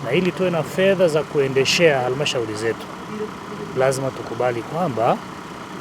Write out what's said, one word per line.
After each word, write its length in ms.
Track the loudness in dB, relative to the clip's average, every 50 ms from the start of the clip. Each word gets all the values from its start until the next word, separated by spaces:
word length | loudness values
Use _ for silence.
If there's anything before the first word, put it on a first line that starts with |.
| -4
Na 60 | 0
ili 200 | 0 2 2 0
tuwe 180 | 0 0 0 0
na 140 | 0 0 -2
fedha 440 | -2 0 2 4 4 4 6 4
za 160 | 4 4 2 -2
kuendeshea 760 | 0 0 0 0 2 2 2 2 4 4 6 6 6 6 4
halmashauri 520 | 2 0 0 0 -2 -2 -2 -2 -4 -4 -4
zetu, 320 | -2 -2 -2 -2 -2 -8 -12 -12 -12 -12 -10 -8 -8 -8 -8 -8 -12 -12 -10 -10 -10 -10 -6 0
lazima 320 | 2 2 2 2 0 -2 -4
tukubali 500 | -6 -6 -8 -8 -4 0 0 0 0 -2
kwamba 560 | -6 -4 -2 -2 -2 0 0 2 4 2 2 2 -2 -12 -12 -14 -14 -14 -14 -14 -14 -12 -8 -8